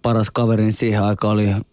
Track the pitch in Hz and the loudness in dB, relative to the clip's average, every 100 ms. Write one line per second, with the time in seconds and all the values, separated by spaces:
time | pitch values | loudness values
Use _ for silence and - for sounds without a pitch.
0 | 117 113 107 - 117 110 107 104 117 107 | 0 0 0 0 0 2 0 0 -2 0
1 | 101 104 107 107 104 98 - | 0 0 0 0 0 -2 -4